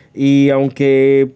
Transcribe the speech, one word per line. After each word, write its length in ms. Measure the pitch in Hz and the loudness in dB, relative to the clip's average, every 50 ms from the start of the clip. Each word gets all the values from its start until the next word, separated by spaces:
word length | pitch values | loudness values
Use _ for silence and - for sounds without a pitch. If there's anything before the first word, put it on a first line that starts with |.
| - _ _ | -20 _ _
Y 360 | - 139 139 139 139 139 139 | -4 -2 0 0 2 2 0
aunque, 800 | 135 135 139 135 127 - 143 139 135 135 135 135 139 139 135 131 - | 0 -2 -2 -4 -4 -4 -2 0 0 2 2 2 2 0 0 -2 -6